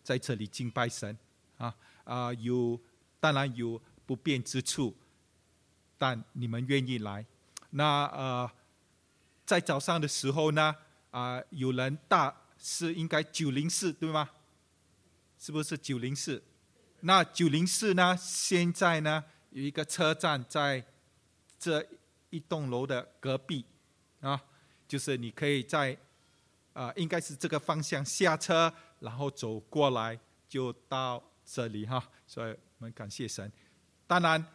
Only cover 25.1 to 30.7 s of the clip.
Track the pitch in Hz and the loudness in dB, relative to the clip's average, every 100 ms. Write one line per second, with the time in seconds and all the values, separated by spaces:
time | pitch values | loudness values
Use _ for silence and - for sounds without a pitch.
25.1 | 131 117 - 147 143 - 151 135 131 _ | -2 -4 -2 0 0 0 0 0 -4 _
26.1 | _ _ _ _ _ _ 123 123 - 160 | _ _ _ _ _ _ -10 -8 -4 -2
27.1 | 170 - 139 165 151 - 156 143 143 139 | -2 -4 -6 -4 -2 0 -2 -2 -4 -4
28.1 | - 180 156 - 165 165 - - _ 117 | 2 4 4 4 4 4 2 -14 _ -12
29.1 | 117 139 - 113 110 - 151 139 120 113 | -6 -6 -4 -6 -6 -4 2 4 4 -2
30.1 | 113 - _ _ 135 127 | -6 -14 _ _ -6 -4